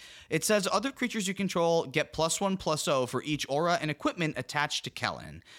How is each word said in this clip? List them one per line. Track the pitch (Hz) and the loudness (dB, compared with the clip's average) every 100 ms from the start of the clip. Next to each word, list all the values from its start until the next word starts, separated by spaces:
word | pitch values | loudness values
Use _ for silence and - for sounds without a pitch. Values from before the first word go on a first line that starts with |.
| - - - | -20 -20 -4
It | 156 - | -2 2
says | 208 190 | 2 4
other | 196 262 | 0 0
creatures | - 247 220 190 | -2 -4 -2 -4
you | 190 | -2
control | 190 180 170 165 - | -2 2 4 4 2
get | 151 147 | 0 0
plus | - 160 - | 2 0 2
one, | 196 190 | 0 0
plus | 175 151 - | 0 0 2
oh | 139 123 | 2 2
for | 127 | 0
each | 143 147 - | -2 -2 0
aura | 139 170 175 | 0 2 2
and | 151 | 0
equipment | - 302 180 156 135 | -2 -2 0 -2 -2
attached | - 147 151 - - | -4 0 0 -2 -6
to | |
Kellen. | - 113 69 73 76 - | -4 -4 -4 -8 -14 -18